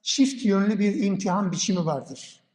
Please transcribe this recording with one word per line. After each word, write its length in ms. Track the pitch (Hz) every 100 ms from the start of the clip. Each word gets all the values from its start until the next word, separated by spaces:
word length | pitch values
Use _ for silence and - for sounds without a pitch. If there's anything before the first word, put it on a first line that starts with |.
çift 440 | - - 262 -
yönlü 340 | 202 196 208 208
bir 240 | 208 208
imtihan 480 | 202 190 - 185 190
biçimi 340 | 165 - 185
vardır. 580 | 160 139 - 139 - - _